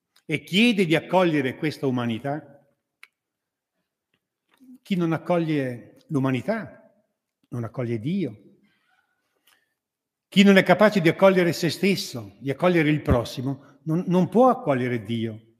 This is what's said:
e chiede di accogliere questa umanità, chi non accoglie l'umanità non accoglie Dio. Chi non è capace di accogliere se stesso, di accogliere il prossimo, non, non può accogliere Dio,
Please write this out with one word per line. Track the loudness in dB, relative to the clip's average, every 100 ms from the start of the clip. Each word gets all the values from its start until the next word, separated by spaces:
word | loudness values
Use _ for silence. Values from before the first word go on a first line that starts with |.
| _ _
e | -8 -8
chiede | -2 2 2 2 2
di |
accogliere | 0 0 2 2 2 -2 -4
questa | -6 -4 -4
umanità, | -2 -2 -4 -6 -8 -12 -20 _ _ _ _ -20 _ _ _ _ _ _ _ _ _ _ _ _ _ _ _ -20 -20
chi | -6
non | -2 -2
accoglie | -2 -2 -2 0 -2 -4 -8 -16 _ -6
l'umanità | -2 0 -2 -4 -6 -8 -16 _ _ _ _ _ _ _
non | -12
accoglie | -10 -8 -6 -6
Dio. | -4 -4 -6 -10 _ _ _ _ _ _ _ _ _ _ _ _ _ _ _ _ _ _ _
Chi | 4
non | 6 6
è |
capace | 6 4 4 4
di | 0
accogliere | 4 4 4 2
se | -2 -4
stesso, | -2 -2 -2 -4 -12 -16 -12
di | -8
accogliere | -2 0 2 2
il | 0
prossimo, | 0 0 -2 -6 -8 -8 -12 _
non, | -6 -4 0
non | 0 2
può | 4 4
accogliere | 2 -2 -2 -2 -4
Dio, | -4 -6 -6 -8 -18 _